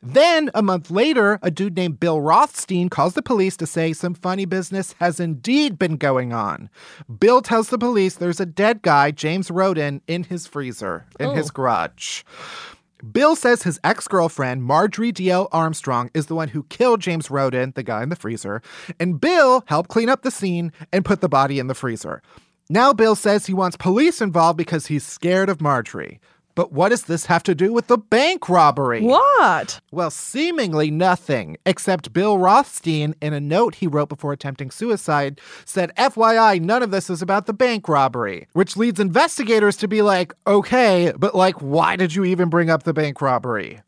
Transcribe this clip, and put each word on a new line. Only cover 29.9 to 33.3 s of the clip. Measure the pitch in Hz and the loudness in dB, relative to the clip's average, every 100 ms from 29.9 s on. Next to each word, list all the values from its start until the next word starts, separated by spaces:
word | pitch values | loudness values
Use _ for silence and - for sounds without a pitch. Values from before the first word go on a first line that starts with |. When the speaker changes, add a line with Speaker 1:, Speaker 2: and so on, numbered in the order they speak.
Speaker 1:
Well, | 151 170 | -4 -4
seemingly | - - 262 330 339 214 156 156 | -4 -10 -4 -4 -2 -2 0 0
nothing, | 151 185 180 - 131 85 76 - | 2 2 0 -2 -4 -4 -6 -2
except | 175 - 185 - | -2 0 -2 -2
Bill | 135 202 202 | -2 0 2
Rothstein, | 180 220 285 - 165 156 151 156 | 6 4 4 -6 -4 -2 -2 -4
in | 151 | -6